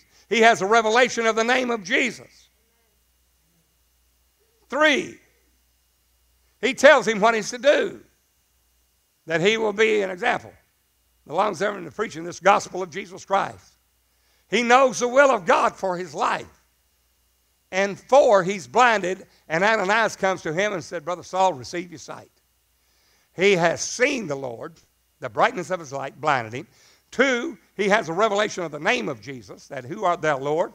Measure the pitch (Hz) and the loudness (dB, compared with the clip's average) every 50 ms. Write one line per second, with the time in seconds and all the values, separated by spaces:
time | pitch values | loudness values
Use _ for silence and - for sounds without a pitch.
0 | _ _ _ _ _ - 202 233 220 226 226 156 180 196 220 233 220 220 220 240 | _ _ _ _ _ -2 2 4 6 6 4 4 2 2 2 2 2 4 2 2
1 | 262 233 - 233 226 226 214 220 226 233 254 254 262 247 233 226 185 165 247 302 | 2 2 0 -2 -2 0 0 0 0 0 0 0 0 -2 -4 -6 -6 -4 -2 -2
2 | 269 240 180 - 120 - _ _ _ _ _ _ _ _ _ _ _ _ _ _ | -2 -2 -4 -8 -16 -20 _ _ _ _ _ _ _ _ _ _ _ _ _ _
3 | _ _ _ _ _ _ _ _ _ _ _ _ _ _ _ _ _ _ _ _ | _ _ _ _ _ _ _ _ _ _ _ _ _ _ _ _ _ _ _ _
4 | _ _ _ _ _ _ _ _ _ _ _ _ _ - - 277 311 311 - - | _ _ _ _ _ _ _ _ _ _ _ _ _ -8 -2 2 4 4 4 2
5 | 165 123 - - _ _ _ _ _ _ _ _ _ _ _ _ _ _ _ _ | 0 -4 -10 -18 _ _ _ _ _ _ _ _ _ _ _ _ _ _ _ _
6 | _ _ _ _ _ _ _ _ _ _ _ - - 240 262 - - 277 311 262 | _ _ _ _ _ _ _ _ _ _ _ -6 -4 -4 0 6 8 8 8 8
7 | 202 196 226 202 190 226 226 220 202 - - 247 220 277 311 302 233 190 - 107 | 4 0 -2 2 2 2 2 0 -4 -8 -8 -2 2 2 2 2 2 -4 -6 -12
8 | - _ _ _ _ _ _ _ _ _ _ _ _ _ _ _ _ _ _ _ | -20 _ _ _ _ _ _ _ _ _ _ _ _ _ _ _ _ _ _ _
9 | _ _ _ _ _ 151 160 165 165 202 220 220 220 214 202 208 220 220 214 214 | _ _ _ _ _ -4 -2 0 2 2 0 0 -2 -2 0 0 0 2 2 0
10 | 196 185 185 180 202 254 220 160 - 107 - _ _ _ _ _ _ _ _ _ | -2 -4 -6 -4 -4 -2 -2 -2 -6 -12 -20 _ _ _ _ _ _ _ _ _
11 | _ _ _ _ _ - 143 170 202 214 196 143 185 208 202 196 180 147 120 - | _ _ _ _ _ -8 -2 -2 -2 -2 -2 -2 -4 -4 -4 -6 -12 -14 -10 -10
12 | 214 220 131 151 165 175 156 - 165 185 202 202 - 185 - 180 190 185 139 185 | -10 -10 -10 -12 -12 -12 -10 -2 2 4 4 4 2 -4 -8 -10 -10 -8 -10 -14
13 | 220 170 180 170 - - 190 196 - - - 95 _ _ _ _ _ _ _ _ | -14 -14 -16 -18 -10 -4 -2 -2 -2 -4 -8 -14 _ _ _ _ _ _ _ _
14 | _ _ _ _ _ _ _ _ _ - 180 226 240 233 240 262 277 254 202 - | _ _ _ _ _ _ _ _ _ -4 -2 0 2 4 6 6 6 4 2 0
15 | 233 240 240 269 285 269 254 214 170 170 269 311 262 226 - - - 190 180 170 | -4 0 4 4 4 6 4 2 2 2 2 2 2 0 -2 -2 -6 -6 -4 -6
16 | 185 165 135 170 240 247 214 180 - - - _ _ _ _ _ _ _ _ _ | -8 -10 -8 -6 -4 -4 -4 -6 -8 -12 -20 _ _ _ _ _ _ _ _ _
17 | _ _ _ _ _ _ _ _ _ _ _ _ _ - - 185 196 202 190 - | _ _ _ _ _ _ _ _ _ _ _ _ _ -8 -2 -2 -2 -2 -2 -6
18 | - - 247 277 302 269 214 196 175 180 202 196 135 123 127 208 254 247 226 202 | -4 4 4 6 6 8 6 4 4 2 -4 -6 -6 -4 2 4 4 4 4 2
19 | 185 175 185 185 170 _ _ _ _ - 156 165 185 214 226 220 196 185 208 226 | 0 -4 -6 -6 -10 _ _ _ _ -4 -2 0 2 2 2 2 0 2 2 2
20 | 226 196 - - - 190 185 165 - 170 151 165 202 214 208 175 127 - 180 170 | 2 0 -2 -2 -2 -2 -2 -2 -4 -6 -4 -2 -2 -2 -4 -6 -10 -10 -12 -12
21 | 151 156 180 170 143 - - 185 190 190 165 131 120 - - 175 185 175 170 139 | -8 -8 -10 -10 -10 -8 -2 0 2 2 0 -2 -8 -10 -10 -10 -10 -10 -14 -20
22 | - - 151 120 113 _ _ _ _ _ _ _ _ _ _ _ _ _ _ _ | -18 -16 -18 -18 -18 _ _ _ _ _ _ _ _ _ _ _ _ _ _ _
23 | _ _ _ _ _ _ - - 180 202 202 170 170 170 156 127 - - - - | _ _ _ _ _ _ -4 0 4 4 4 6 4 2 2 0 -6 -8 -4 0
24 | 240 285 294 254 214 151 143 139 135 127 117 110 127 165 165 _ _ _ _ _ | 0 0 0 -2 -6 -6 -8 -8 -8 -10 -10 -10 -14 -16 -16 _ _ _ _ _
25 | _ _ _ - 139 127 104 131 180 226 262 202 170 139 185 180 165 131 135 139 | _ _ _ -14 -12 -8 -2 0 0 0 0 -2 -8 -6 -6 -8 -8 -8 -10 -10
26 | 135 139 - 139 131 156 143 131 117 110 110 127 180 - _ _ _ _ _ _ | -10 -10 -10 -6 -2 0 0 0 0 -4 -8 -12 -12 -14 _ _ _ _ _ _
27 | _ _ - - 254 277 254 240 247 339 254 - _ _ _ - 208 202 196 226 | _ _ -2 0 2 2 2 0 -2 -6 -10 -12 _ _ _ -4 0 2 2 2
28 | 190 147 165 175 214 226 202 202 214 208 - 196 175 160 147 147 151 196 247 247 | 0 -2 -2 0 0 0 0 0 -2 -4 -4 -8 -10 -10 -8 -6 -2 -2 -2 -2
29 | 226 180 143 113 101 127 139 123 104 101 170 - - - 151 135 123 123 165 160 | -2 -6 -8 -8 -10 -16 -16 -16 -16 -18 -20 -20 -18 -14 -14 -12 -12 -12 -10 -4
30 | 180 180 175 165 143 156 147 131 135 143 151 160 190 247 - | -2 -2 -2 0 0 -2 -2 -2 -2 -4 -2 -2 -2 -4 -6